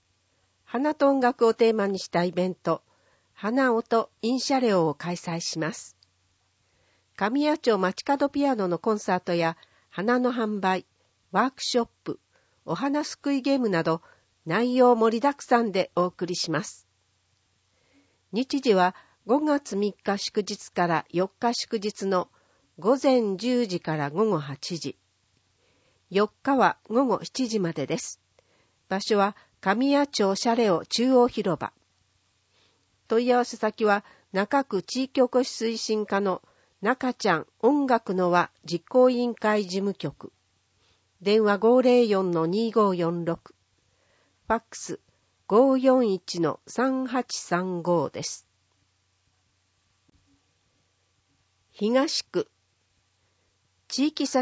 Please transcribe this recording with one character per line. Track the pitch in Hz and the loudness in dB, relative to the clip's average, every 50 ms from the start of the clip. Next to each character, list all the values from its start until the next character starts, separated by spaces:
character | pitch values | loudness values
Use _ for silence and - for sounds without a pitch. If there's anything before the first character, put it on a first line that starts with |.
| _ _ _ _ _ _ _ _ _ _ _ _ _ - | _ _ _ _ _ _ _ _ _ _ _ _ _ -8
花 | - 240 285 302 302 | -6 -2 -2 -2 0
と | - 285 | 2 2
音 | 277 277 269 | 4 4 4
楽 | 247 247 254 - 240 | 2 0 2 2 2
を | 226 220 | 2 4
テ | - 233 226 | 4 4 4
ー | 220 | 4
マ | 220 202 | 2 0
に | 202 196 | -2 -2
し | 185 - - | -4 -6 -4
た | - 170 175 | -2 0 0
イ | 180 170 | 0 0
ベ | 175 180 185 | -2 -2 -2
ン | 175 | -4
ト、 | - - 170 160 - - _ _ _ _ _ _ _ _ _ | -4 -2 -2 -2 -2 -4 _ _ _ _ _ _ _ _ _
花 | _ - - 208 240 269 269 254 226 | _ -10 -6 -2 0 0 2 2 0
音 | 226 233 - 233 226 214 - _ _ | 0 0 0 0 0 0 -2 _ _
イ | - 226 254 | -4 -2 -2
ン | 254 | -2
シ | - - 277 | -2 -2 0
ャ | 262 | 2
レ | 254 240 302 | 2 2 4
オ | 180 160 156 | 4 2 2
を | 143 | 0
開 | - - 175 175 | -4 -6 -8 -8
催 | - - 180 165 170 | -8 -6 -6 -6 -6
し | - - - 160 | -6 -6 -6 -4
ま | 151 160 | -4 -4
す。 | 226 - - - - _ _ _ _ _ _ _ _ _ _ _ _ _ _ _ _ _ _ _ _ _ _ _ _ | -6 -8 -14 -20 -20 _ _ _ _ _ _ _ _ _ _ _ _ _ _ _ _ _ _ _ _ _ _ _ _
神 | - 196 214 247 285 294 | -4 -4 -2 0 0 0
谷 | 302 302 | 0 -2
町 | 302 - 240 214 | 0 0 0 2
街 | 190 185 180 190 - - | 2 0 -2 -2 -4 -4
角 | - 285 277 285 | -2 0 0 0
ピ | 277 - 277 285 | -2 0 0 0
ア | 277 262 | 0 0
ノ | 214 190 | 0 0
の | 180 170 | -2 -2
コ | 160 - 233 | -2 -2 -2
ン | 214 208 | -2 -2
サ | - - 185 | -2 -2 -2
ー | 185 | -2
ト | - - 175 | -2 -2 -2
や | 170 165 160 165 - - _ _ _ _ _ | 0 0 -2 -4 -6 -12 _ _ _ _ _
花 | - - 190 226 247 247 | -10 -6 -2 0 0 0
の | 247 247 247 | 0 0 -2
販 | 247 226 214 214 202 | -2 -4 -4 -4 -2
売、 | 190 185 185 180 - _ _ _ _ _ _ _ _ _ | -2 -2 -2 -2 -4 _ _ _ _ _ _ _ _ _
ワ | - 196 240 | -2 0 0
ー | 269 | 0
ク | - - - | -4 -8 -8
シ | - - 240 | -4 -2 -2
ョ | 233 | -2
ッ | - _ _ _ | -2 _ _ _
プ、 | 165 - - _ _ _ _ _ _ _ _ _ | -10 -10 -10 _ _ _ _ _ _ _ _ _
お | - 160 | -8 -6
花 | 170 247 285 277 294 302 | -4 -4 -2 -2 -2 -4
す | - - | -6 -10
く | - - 285 | -6 -4 -2
い | 277 269 | -2 0
ゲ | 247 277 277 | 0 0 0
ー | 269 | 0
ム | 247 214 | 0 0
な | 185 165 | 0 0
ど、 | 160 165 160 165 - - _ _ _ _ _ _ _ | 0 0 -2 -2 -6 -12 _ _ _ _ _ _ _
内 | 160 165 214 240 247 247 | -4 -2 0 0 0 4
容 | 254 247 247 240 | 4 6 6 6
盛 | 226 220 226 226 | 6 4 2 2
り | 233 | 0
だ | 240 285 285 | 0 -2 -2
く | - - | -4 -2
さ | - 247 233 | 0 0 2
ん | 233 214 | 2 0
で | 180 190 165 - _ | 0 -2 -2 -2 _
お | 175 180 | -2 -2
送 | 180 - - 180 | -2 -2 -6 -6
り | 170 180 | -6 -4
し | - - 170 | -6 -4 -4
ま | 151 151 - | -4 -4 -4
す。 | - - - _ _ _ _ _ _ _ _ _ _ _ _ _ _ _ _ _ _ _ _ _ _ _ _ _ _ _ _ _ _ - | -6 -12 -20 _ _ _ _ _ _ _ _ _ _ _ _ _ _ _ _ _ _ _ _ _ _ _ _ _ _ _ _ _ _ -6
日 | 220 262 - - 277 | -4 -4 -2 -4 0
時 | 262 254 196 | 2 4 4
は | 185 180 180 - - - _ _ _ _ | 4 4 2 0 -6 -14 _ _ _ _
五 | 190 247 294 | 0 0 0
月 | 302 302 285 285 294 - 202 | 2 0 0 -2 -2 -4 -4
三 | 196 208 208 196 | -2 -2 -4 -4
日 | _ - - 196 | _ -4 -4 -4
祝 | 196 - - - 220 | -4 -6 -6 -6 -6
日 | 196 - 208 - - - | -6 -6 -10 -12 -14 -8
か | - 185 175 | -4 -2 -2
ら | 170 165 156 - _ - | 0 0 -2 -4 _ -4
四 | 175 185 190 | -4 -4 -4
日 | _ _ - 240 240 | _ _ -4 -4 -4
祝 | - - - 226 220 | -4 -6 -6 -6 -6
日 | 190 214 - - 196 | -6 -8 -8 -6 -4
の | 196 190 180 175 - _ _ _ _ _ _ _ _ _ | -2 -2 -2 -2 -4 _ _ _ _ _ _ _ _ _
午 | - 151 202 269 269 | -4 0 0 0 2
前 | - 277 262 247 226 202 190 | 2 2 2 2 2 0 -2
十 | 170 220 247 247 240 240 | -4 -2 0 0 0 0
時 | 190 180 165 | -2 -4 -6
か | - 170 156 | -4 -4 -4
ら | 156 143 143 | -4 -4 -4
午 | 147 185 220 | -2 -2 0
後 | 220 190 | 0 0
八 | 156 143 143 135 - - - 180 | -2 -4 -6 -10 -12 -10 -10 -10
時。 | 156 - 135 - _ _ _ _ _ _ _ _ _ _ _ _ _ _ _ _ _ _ _ _ _ _ _ | -8 -8 -10 -12 _ _ _ _ _ _ _ _ _ _ _ _ _ _ _ _ _ _ _ _ _ _ _
四 | 180 196 214 208 _ _ - | 0 0 0 0 _ _ -4
日 | 269 277 | 0 2
は | 254 202 170 - - _ - | 4 4 2 2 -2 _ -2
午 | 214 247 277 | 0 0 2
後 | 247 196 - 165 | 2 0 -2 -4
七 | - - - 262 | -6 -6 -6 -4
時 | 220 226 214 | -2 -2 -2
ま | 180 165 | -2 -2
で | 160 160 135 | -4 -4 -4
で | - 156 247 | -4 -4 -6
す。 | - - - - _ _ _ _ _ _ _ _ _ _ _ _ _ - | -6 -10 -16 -18 _ _ _ _ _ _ _ _ _ _ _ _ _ -8
場 | 190 196 | -6 -6
所 | - - 220 | -2 0 0
は | 202 196 208 202 - - _ _ _ | 2 2 0 -2 -8 -18 _ _ _
神 | - 190 208 226 269 277 | -2 -2 0 2 2 2
谷 | 285 285 285 | 2 2 2
町 | 277 - - 208 190 196 | 0 0 0 0 0 0
シ | - - 240 | 0 0 0
ャ | 233 | 2
レ | 240 233 208 | 2 2 2
オ | 175 156 - | 2 0 -2
中 | - - - 240 262 262 | -4 -2 0 2 4 6
央 | 247 240 | 6 4
広 | - - 226 196 196 160 - | 4 2 -2 -2 -2 -4 -4
場。 | 120 - - _ _ _ _ _ _ _ _ _ _ _ _ _ _ _ _ _ _ _ _ _ _ _ _ _ _ | -6 -8 -10 _ _ _ _ _ _ _ _ _ _ _ _ _ _ _ _ _ _ _ _ _ _ _ _ _ _
問 | - 226 233 247 | -2 -2 0 2
い | 247 247 | 2 2
合 | |
わ | 247 247 | 2 0
せ | - - | -2 -4
先 | 220 226 214 - - 220 | -4 -4 -4 -2 0 0
は | 208 202 208 - - - _ _ _ | 2 2 0 -2 -8 -18 _ _ _
中 | - 190 208 - 285 277 269 | -4 -4 -2 0 0 -2 -2
区 | - 214 185 - | -2 -4 -6 -6
地 | - - 247 269 | -4 -4 -4 -4
域 | 262 - 277 247 | -2 0 2 2
お | |
こ | 247 - 247 262 | 2 2 0 0
し | - - - 226 | 0 -4 -6 -4
推 | 226 226 | -4 -4
進 | 226 - - 214 214 208 | -4 -4 -4 -2 -2 -2
課 | - 208 196 | -2 -2 -2
の | 202 196 180 - - _ _ _ _ _ _ _ | 0 -2 -2 -4 -8 _ _ _ _ _ _ _
中 | - 214 262 - - 254 240 | -4 -4 -2 -2 -4 -6 -6
ち | - - | -2 0
ゃ | 208 170 | 0 0
ん | 156 - - _ _ | 0 -2 -8 _ _
音 | - 240 294 294 277 | 2 2 2 2 2
楽 | 254 247 233 - - 185 | 0 0 0 0 -2 -2
の | 185 180 175 | 0 2 2
輪 | 175 175 160 - _ _ - | 2 2 2 0 _ _ -10
実 | 156 165 165 - | -8 -8 -8 -6
行 | - - 254 254 254 | 0 4 4 6 6
委 | 247 | 4
員 | 240 247 240 220 | 2 -2 -4 -4
会 | - - 214 214 208 202 | -2 -2 0 0 0 -2
事 | 175 180 | -4 -6
務 | 196 196 202 185 | -4 -4 -4 -4
局。 | - - 147 - - - - _ _ _ _ _ _ _ _ _ _ _ _ _ _ _ _ _ _ | -6 -8 -10 -10 -12 -18 -20 _ _ _ _ _ _ _ _ _ _ _ _ _ _ _ _ _ _
電 | 175 202 214 220 214 | -2 2 2 4 4
話 | 208 202 | 4 2
五 | 190 214 226 247 254 | 4 4 4 6 6
零 | 247 254 247 247 240 | 6 6 6 4 4
四 | 214 202 190 190 180 | 4 2 0 0 0
の | 175 160 160 | 0 0 0
二 | 170 185 214 226 226 | 0 0 0 -2 0
五 | 208 226 208 196 185 | 2 2 2 2 2
四 | 175 170 170 175 170 170 | 0 -2 -2 -2 -2 -4
六。 | 170 170 - - - _ _ _ _ _ _ _ _ _ _ _ _ _ _ _ _ _ _ _ | -4 -6 -6 -10 -16 _ _ _ _ _ _ _ _ _ _ _ _ _ _ _ _ _ _ _
フ | - 220 | -4 -4
ァ | |
ッ | 233 - _ | -4 -4 _
ク | - | -16
ス | - - - 160 - _ _ _ _ _ _ _ _ _ | -16 -12 -12 -12 -14 _ _ _ _ _ _ _ _ _
五 | - 190 226 269 269 262 | 2 4 4 6 6 4
四 | 262 254 262 254 262 247 214 190 | 4 4 4 4 4 4 2 0
一 | 180 - - - 175 | -2 -4 -8 -4 -2
の | 165 147 - - _ | -2 -2 -2 -4 _
三 | - - - 247 269 262 262 262 | -8 -4 -2 -2 -2 -2 -4 -4
八 | 247 240 254 247 - - - | -4 -4 -6 -6 -6 -10 -12
三 | - - 180 175 185 185 180 175 | -6 -4 -4 -2 -2 -4 -6 -4
五 | 160 175 175 165 139 - | -2 0 0 0 0 -2
で | - - - | -6 -10 -10
す。 | - - - - _ _ _ _ _ _ _ _ _ _ _ _ _ _ _ _ _ _ _ _ _ _ _ _ _ _ _ _ _ _ _ _ _ _ _ _ _ _ _ _ _ _ _ _ _ _ _ _ _ _ _ _ _ _ _ _ _ _ _ _ _ _ _ _ _ | -10 -12 -14 -18 _ _ _ _ _ _ _ _ _ _ _ _ _ _ _ _ _ _ _ _ _ _ _ _ _ _ _ _ _ _ _ _ _ _ _ _ _ _ _ _ _ _ _ _ _ _ _ _ _ _ _ _ _ _ _ _ _ _ _ _ _ _ _ _ _
東 | _ - 202 220 240 262 277 320 - - - | _ -4 -2 0 2 2 0 0 -2 -6 -8
区、 | _ - 180 - - _ _ _ _ _ _ _ _ _ _ _ _ _ _ _ _ _ _ _ _ _ _ _ _ _ _ _ | _ -6 -6 -6 -6 _ _ _ _ _ _ _ _ _ _ _ _ _ _ _ _ _ _ _ _ _ _ _ _ _ _ _
地 | - - - 277 311 | -10 -4 -2 -2 -2
域 | - - 285 | -2 -4 -4
支 | 262 - 254 | -2 0 -2